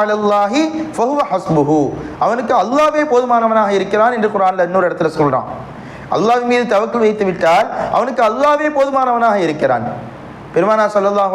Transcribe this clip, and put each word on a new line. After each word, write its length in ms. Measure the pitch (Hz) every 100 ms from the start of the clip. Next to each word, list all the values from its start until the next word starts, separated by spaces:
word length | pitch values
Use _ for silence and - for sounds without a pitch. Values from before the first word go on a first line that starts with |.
அலல்லாஹி 880 | 208 214 208 202 202 269 320 320 311 -
ஃபஹுவ 200 | 240 285 277
ஹஸ்புஹு." 600 | 185 - 156 143 156 131 - - -
அவனுக்கு 380 | 165 233 226 240
அல்லாஹ்வே 480 | 196 277 302 302 294
போதுமானவனாக 560 | 247 254 233 226 220 202
இருக்கிறான் 440 | 196 196 214 226
என்று 160 | 240 208
குர்ஆன்ல 340 | 202 185 185
இன்னொரு 240 | 175 190 180
இடத்துல 240 | - 160 165
சொல்றான். 280 | 143 127 - - - - - - -
அல்லாஹ்வின் 400 | - 208 247 240
மீது 140 | 247 240
தவக்குல் 380 | 202 226 233 214
வைத்து 180 | 214 190
விட்டால் 420 | 170 165 180 247 - -
அவனுக்கு 320 | - 240 254
அல்லாஹ்வே 460 | 220 240 294 294 302 294
போதுமானவனாக 580 | 269 269 254 233 233 202
இருக்கிறான். 800 | 165 151 135 120 113 - - - - - - 160
பெருமானா 300 | 196 214 208
ஸல்லல்லாஹு 380 | 208 196 202 196